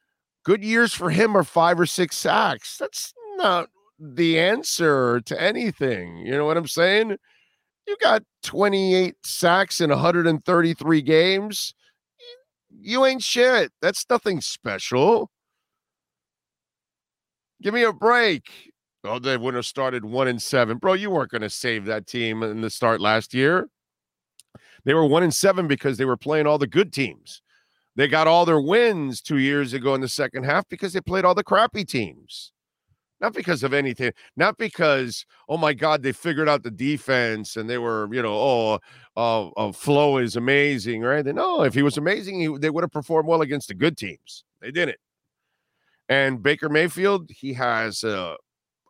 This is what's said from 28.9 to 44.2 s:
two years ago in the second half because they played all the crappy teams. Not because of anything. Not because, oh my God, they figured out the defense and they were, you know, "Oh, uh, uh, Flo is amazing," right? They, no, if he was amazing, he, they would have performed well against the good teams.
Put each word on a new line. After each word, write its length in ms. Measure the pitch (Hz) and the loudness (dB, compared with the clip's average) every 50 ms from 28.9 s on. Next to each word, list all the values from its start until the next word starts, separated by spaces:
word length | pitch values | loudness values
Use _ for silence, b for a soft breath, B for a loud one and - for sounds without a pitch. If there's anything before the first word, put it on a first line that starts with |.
| 208 170 143 135 120 - | 2 0 -2 -4 -6 -8
two 200 | - - 156 139 | -6 -2 0 0
years 340 | 131 139 143 143 143 123 123 | 2 2 0 0 -2 -2 -4
ago 200 | 135 120 139 135 | -4 -2 0 0
in 60 | 131 | 0
the 80 | 131 | -2
second 380 | 123 - - 143 127 - 131 127 | -4 -4 -4 -4 -4 -4 -8 -6
half 240 | 139 147 185 196 - | -4 -4 -4 -4 -6
because 240 | 180 - 202 185 170 | -10 -8 -8 -6 -6
they 80 | 190 | -6
played 240 | - - 185 190 180 | -6 -4 -2 2 2
all 100 | 180 180 | 2 2
the 80 | 202 196 | 2 0
crappy 400 | - 202 196 226 240 - 214 180 | 0 2 2 2 0 -2 -6 -8
teams. 720 | - - 127 107 82 65 73 - - - - - - _ _ _ _ _ _ _ _ _ _ _ _ _ - | -6 -4 -6 -6 -6 -10 -18 -20 -20 -20 -20 -20 -20 _ _ _ _ _ _ _ _ _ _ _ _ _ -6
Not 120 | 196 226 214 | -6 -6 -6
because 300 | - 185 175 170 123 123 | -4 -4 -4 -4 -2 -2
of 100 | 135 135 | -2 0
anything. 400 | 143 139 135 117 - 131 120 - b b b b | 0 -2 -2 -4 -4 -6 -6 -6 b b b b
Not 200 | 135 165 202 - | -2 -2 -2 -2
because, 680 | - 233 202 - - 170 151 143 135 131 120 - - - b b b b b | -2 -6 -6 -2 0 2 2 2 0 -2 -4 -8 -12 -16 b b b b b
oh 80 | 151 | -4
my 160 | 165 160 151 143 | 0 0 0 0
God, 300 | 113 143 156 156 147 127 | 0 0 0 0 0 0
they 100 | 135 120 | -4 -6
figured 340 | - - 170 151 139 156 | -4 -4 -4 -2 0 2
out 160 | 151 147 139 104 | 2 0 0 -2
the 80 | 117 | -6
defense 840 | 107 85 127 143 151 135 - - 135 127 120 113 110 107 104 - - | -8 -4 -4 -2 -4 -4 -2 0 0 2 2 0 -2 -4 -8 -8 -8
and 120 | 113 110 113 | -8 -6 -6
they 80 | 123 | -4
were, 300 | 123 117 117 113 107 107 104 113 | -4 -4 -2 -2 -4 -4 -4 -4
you 80 | 127 | -4
know, 120 | 117 107 104 | -4 -2 0
"Oh, 460 | 107 123 139 127 117 113 107 107 95 b b b b b b b | 0 2 2 2 2 2 0 0 -2 b b b b b b b
uh, 320 | - 120 117 113 110 101 85 | -2 0 0 0 0 -2 -4
uh, 220 | - 104 107 104 - | -6 -4 -4 -4 -6
Flo 460 | - - 143 147 143 147 147 139 131 | -6 0 2 4 4 4 4 2 2
is 180 | 123 113 107 | 0 -2 -2
amazing," 640 | 120 120 127 139 143 143 147 139 120 92 117 117 110 | -2 0 2 2 2 2 2 0 -2 -4 -6 -6 -4
right? 240 | 117 123 143 151 143 | -2 -2 0 0 -2
They, 80 | 135 143 | -4 -4
no, 300 | - - 381 349 311 151 | -2 -2 -2 0 0 0
if 100 | 131 110 | 0 2
he 80 | 135 | 2
was 160 | 143 143 - | 2 2 0
amazing, 420 | 147 147 175 202 226 202 196 196 180 | 0 -2 -2 -2 -2 -4 -8 -6 -4
he, 180 | 165 156 147 | -4 -4 -4
they 120 | 139 147 156 | -4 -4 -4
would 120 | 147 165 | -2 -2
have 120 | 175 156 - | -4 -4 -6
performed 340 | 156 139 - 165 156 156 | -8 -6 -2 0 0 2
well 140 | 156 165 160 | 2 2 2
against 260 | 156 131 143 143 - | 0 0 -4 -6 -6
the 60 | - 101 | -8 -4
good 240 | 90 135 170 151 | 0 0 0 -2
teams. 480 | - 104 95 80 - | -2 -10 -12 -12 -14